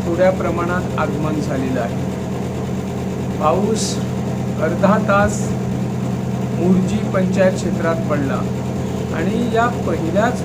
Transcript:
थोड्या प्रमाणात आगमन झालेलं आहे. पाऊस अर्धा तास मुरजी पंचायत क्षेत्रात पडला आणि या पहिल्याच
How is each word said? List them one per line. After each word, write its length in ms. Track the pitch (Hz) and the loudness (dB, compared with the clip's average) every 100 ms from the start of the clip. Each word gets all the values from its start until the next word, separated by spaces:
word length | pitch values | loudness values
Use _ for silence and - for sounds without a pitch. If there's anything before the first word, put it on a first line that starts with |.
| 185 | -2
थोड्या 240 | 170 185 | 2 4
प्रमाणात 680 | 190 175 165 170 180 175 - | 4 0 0 0 0 -2 -2
आगमन 400 | 151 - 156 151 | -2 0 -2 -2
झालेलं 400 | 143 135 127 127 | -2 -2 0 -2
आहे. 1600 | 117 - - - - - - - - - - - - - - - | -2 -2 -4 -4 -4 -4 -4 -4 -4 -4 -4 -4 -4 -4 -4 0
पाऊस 540 | 151 180 208 220 - - - - - - - - | 2 2 2 0 0 -2 -2 -2 -2 -2 -2 -2
अर्धा 340 | 160 175 190 214 208 | -2 2 4 4 4
तास 320 | 202 208 - - - - - - - - - - - - - | 4 4 0 -2 -2 -2 -2 -2 -2 -4 -4 -4 -4 -2 0
मुरजी 400 | 180 185 185 208 196 | 4 4 4 0 0
पंचायत 380 | 190 185 185 185 | 2 2 4 4
क्षेत्रात 540 | 190 180 - 165 143 131 | 2 -2 0 0 0 0
पडला 300 | 147 135 123 127 127 - - - - - 160 | 0 0 0 -2 -2 -4 -2 -4 -4 -2 -2
आणि 220 | 175 226 240 | 0 0 2
या 120 | 220 240 - 185 | 2 2 0 -2
पहिल्याच 560 | 160 160 196 233 - | 0 0 2 2 0